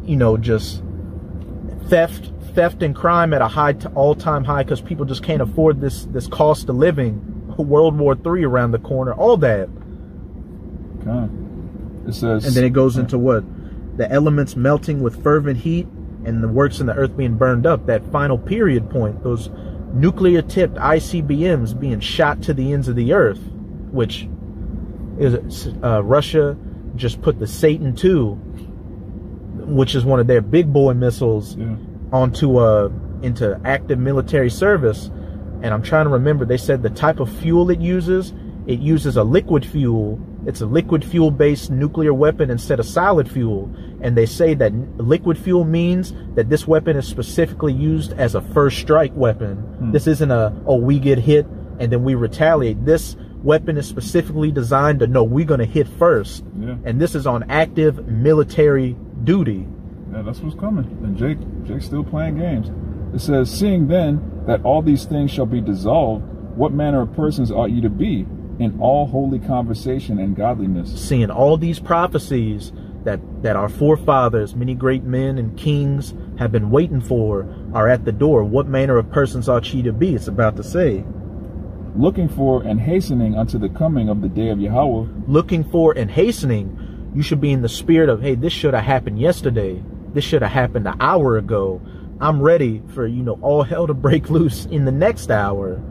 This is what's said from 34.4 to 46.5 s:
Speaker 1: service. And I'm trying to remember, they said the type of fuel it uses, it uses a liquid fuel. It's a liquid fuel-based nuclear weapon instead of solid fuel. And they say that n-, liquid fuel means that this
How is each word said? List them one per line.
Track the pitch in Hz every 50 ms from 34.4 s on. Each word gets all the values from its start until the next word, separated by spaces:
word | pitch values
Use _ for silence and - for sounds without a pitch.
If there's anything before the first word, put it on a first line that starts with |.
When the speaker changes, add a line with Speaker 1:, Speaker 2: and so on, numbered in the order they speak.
| 131 123
Speaker 1:
service. | 110 - 185 202 208 185 135 113 104 - - - - - - - - - - - - -
And | - 117 107
I'm | 110
trying | 110 - - 156 156
to | 151
remember, | 139 123 127 147 151 147 131
they | 110 123 127
said | - - 139 127 120
the | 110
type | 107 - - 151 160 156
of | 135 110
fuel | - - 170 165 165 175 175 175
it | 180 165
uses, | 170 175 180 185 170 170 185 185 190 - - - - - - - - -
it | 127 120
uses | 135 147 160 156 - 147 123 120
a | 107
liquid | 110 131 190 - - 175 143 123
fuel. | - - 151 139 120 117 113 107 104 107 113 - - - - -
It's | - - -
a | 117
liquid | 104 120 160 170 - 175 160 -
fuel-based | - - 175 160 156 147 135 151 147 147 - - -
nuclear | 131 127 143 147 151 165 156 151 143
weapon | 131 147 151 165 - 160 131
instead | 123 120 - - 151 123
of | 113
solid | - - 165 175 196 208 160 135 113
fuel. | - 135 120 113 107 98 98 - - - - - - -
And | - 123 120 117
they | 113
say | 113 - - 170 165 156
that | 139 127 104 101
n-, | 113 131 - - -
liquid | 120 113 147 170 - 175 165 -
fuel | - 185 180 175 170
means | 156 160 170 170 175 180 185 185 - - - - - -
that | - -
this | 113